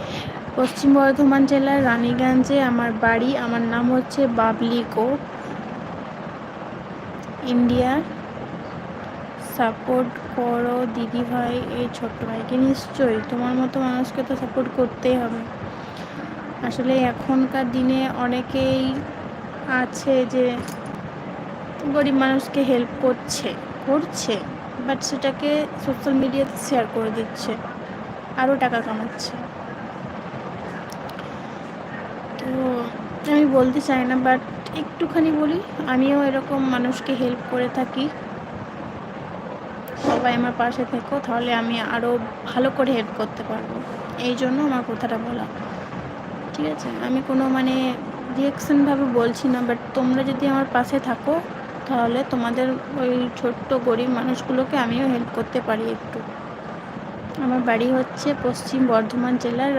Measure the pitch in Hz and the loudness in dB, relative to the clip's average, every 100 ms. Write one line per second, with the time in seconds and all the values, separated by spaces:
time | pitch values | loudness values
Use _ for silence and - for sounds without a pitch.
0 | - - - - - - 254 - 277 277 | -8 -6 -8 -8 -6 0 0 4 6 8
1 | 269 269 285 277 269 277 269 277 254 233 | 8 6 6 8 6 6 4 4 4 4
2 | 240 240 254 254 254 277 262 240 240 220 | 2 4 4 6 6 4 4 2 0 2
3 | 226 233 247 269 240 233 233 233 247 254 | 4 4 2 0 0 0 0 2 4 2
4 | 254 - 269 233 226 220 233 240 220 233 | 2 2 2 4 4 4 2 0 0 0
5 | 233 277 - - - - - - - - | 2 0 -4 -10 -10 -10 -8 -10 -10 -10
6 | - - - - - - - - - - | -10 -10 -10 -10 -12 -12 -10 -10 -10 -10
7 | - - - - 254 240 240 247 247 285 | -10 -10 -12 -8 0 4 4 4 4 2
8 | 330 - - - - - - - - - | 0 -8 -10 -10 -10 -10 -10 -10 -10 -10
9 | - - - - - - 233 220 - 254 | -10 -10 -12 -12 -10 0 0 0 0 2
10 | 247 - - - 240 240 240 247 254 226 | 2 -4 -6 -2 0 0 0 0 0 -2
11 | 226 240 240 247 240 247 247 240 240 - | -2 -2 0 0 0 -2 -2 -4 -4 -4
12 | 233 - 226 220 226 254 262 269 - - | -6 -4 -6 -4 0 4 4 2 -2 2
13 | 254 220 208 240 247 254 254 269 254 247 | 2 2 -2 -2 0 0 0 0 0 0
14 | 254 - 254 262 247 262 254 - 247 - | -2 -2 -4 -4 -2 -2 -2 2 0 2
15 | 254 254 233 233 233 - - - - - | 2 2 0 -4 -8 -8 -10 -10 -12 -12
16 | - - - - - - 247 220 254 262 | -12 -10 -10 -10 -10 -6 -4 -2 2 4
17 | 247 233 - 262 262 269 254 254 254 262 | 4 2 2 2 4 2 0 2 2 4
18 | 262 - 247 247 247 269 262 262 262 269 | 2 0 0 0 0 0 2 2 2 -2
19 | - - - - - - - 254 247 - | -6 -8 -10 -10 -10 -10 -2 0 0 -2
20 | - 262 247 254 247 240 - - - - | 2 4 4 2 2 0 -6 -8 -8 -8
21 | - - - - - - - - 294 285 | -10 -10 -10 -10 -10 -10 -10 -6 0 2
22 | 285 269 262 269 269 285 262 247 233 - | 4 4 4 2 2 0 4 4 2 2
23 | 262 247 - - - - - - - 285 | 2 2 -2 -4 -4 -6 -10 -8 2 2
24 | 330 - - 208 - - - - 247 269 | 2 -4 -2 -2 -4 -10 -10 -6 -4 -2
25 | - 269 269 269 294 302 302 - - 254 | -2 -2 -2 0 0 2 0 -4 -4 -2
26 | 285 269 269 269 269 - - 262 220 233 | 2 2 2 2 0 -2 0 2 2 0
27 | 220 220 220 - - 220 - - - - | 0 -2 -4 -4 -6 -6 -6 -10 -10 -10
28 | - - - - 262 277 254 240 226 214 | -10 -10 -8 2 4 4 4 2 -2 -4
29 | 226 - - - - - - - - - | -4 -6 -8 -8 -10 -10 -10 -10 -10 -10
30 | - - - - - - - - - - | -10 -10 -10 -10 -10 -8 -8 -10 -10 -10
31 | - - - - - - - - - - | -10 -10 -10 -10 -10 -10 -10 -10 -10 -10
32 | - - - 240 254 262 254 247 233 - | -10 -10 -10 -8 -4 0 0 0 -4 -8
33 | - - 302 294 294 262 254 269 285 262 | -10 -8 2 6 8 6 6 4 2 2
34 | 247 254 254 254 - - - 311 - - | 2 2 4 4 2 -10 -8 -6 -6 -4
35 | 330 339 320 302 302 339 427 - 277 254 | 0 4 4 4 2 0 -2 -6 0 4
36 | 269 285 277 269 269 277 262 247 247 262 | 4 4 4 0 0 0 2 2 0 -2
37 | - 254 247 247 - 247 247 262 254 - | -2 0 0 0 -2 -2 0 -2 -2 -2
38 | 294 - - - - - - - - - | -4 -4 -10 -10 -10 -10 -10 -10 -10 -10
39 | - - - - - - - - - - | -10 -10 -10 -10 -10 -10 -10 -12 -10 -2
40 | 285 240 247 240 247 240 240 247 247 254 | 2 4 4 2 0 2 0 0 -2 -4
41 | - 285 - 233 240 233 233 233 214 233 | -2 -4 0 -2 2 2 2 -2 0 0
42 | 240 240 226 - - 254 269 269 262 247 | 2 0 -2 -8 -4 2 2 4 2 2
43 | 214 - 214 - 220 220 - 233 262 - | 0 -4 -4 -4 -6 -6 -6 -8 -8 -8
44 | - - 247 247 254 262 294 254 247 214 | -8 -4 -2 0 2 2 2 0 -2 -4
45 | 247 226 233 240 - - - - - - | -2 -2 -2 -4 -6 -8 -8 -8 -8 -8
46 | - - - - - - 302 302 - 233 | -8 -10 -10 -10 -8 -4 -4 -2 -6 -4
47 | 247 254 269 262 269 262 262 262 262 247 | 0 0 2 2 4 2 2 2 0 -2
48 | - - - 247 277 - - 285 277 277 | -6 -8 -6 0 0 0 4 4 6 4
49 | 277 240 233 226 269 247 240 233 - - | 4 4 2 2 2 2 2 -2 -2 0
50 | 254 254 269 254 277 269 269 247 247 269 | 2 2 2 2 2 2 4 2 2 0
51 | 262 240 - 320 - - - - - 262 | 0 -2 0 0 -2 -10 -10 -10 -2 2
52 | 233 240 262 254 233 240 254 254 - 277 | 4 2 2 0 0 2 0 0 -4 0
53 | 254 247 247 - 254 233 - 262 247 226 | 2 2 0 0 -2 -2 0 2 4 2
54 | 247 240 247 254 - 254 262 285 233 240 | 2 0 0 -2 0 0 2 2 2 2
55 | 269 247 233 - 220 254 233 220 226 220 | 2 0 -2 -4 -2 -2 0 0 0 -4
56 | - 226 220 - - - - - - - | -6 -10 -10 -12 -12 -12 -12 -12 -10 -12
57 | - - - - 262 254 240 226 247 262 | -10 -10 -10 -2 0 2 2 2 4 2
58 | 254 - 294 285 247 247 - 262 254 226 | 0 -2 -2 0 0 -2 -2 2 4 4
59 | 220 240 247 247 240 240 269 | 2 0 0 0 0 0 2